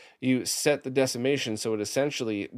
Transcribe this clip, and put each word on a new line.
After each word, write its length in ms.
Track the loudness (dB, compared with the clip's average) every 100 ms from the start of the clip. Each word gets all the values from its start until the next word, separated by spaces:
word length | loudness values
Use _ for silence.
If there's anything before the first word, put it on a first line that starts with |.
| -20 _
you 240 | 0 2 0
set 380 | 0 2 2
the 80 | 0
decimation 680 | 0 2 2 0 0 -2 -4
so 160 | -2
it 80 | -2
essentially 680 | 0 0 0 -2 -2 -2 -4